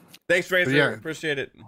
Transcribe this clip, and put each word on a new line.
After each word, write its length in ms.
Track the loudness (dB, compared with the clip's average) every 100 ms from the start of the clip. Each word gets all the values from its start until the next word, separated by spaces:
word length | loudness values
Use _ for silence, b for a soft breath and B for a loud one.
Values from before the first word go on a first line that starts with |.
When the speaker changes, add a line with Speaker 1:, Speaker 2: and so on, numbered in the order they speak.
| -20 -12 -2
Speaker 1:
Thanks, 220 | -2 0
Razor. 200 | 0 2
Speaker 2:
But 60 | 4
yeah. 120 | 2
Speaker 1:
Appreciate 480 | 0 -10 -8 -4 -4
it. 120 | -6 -12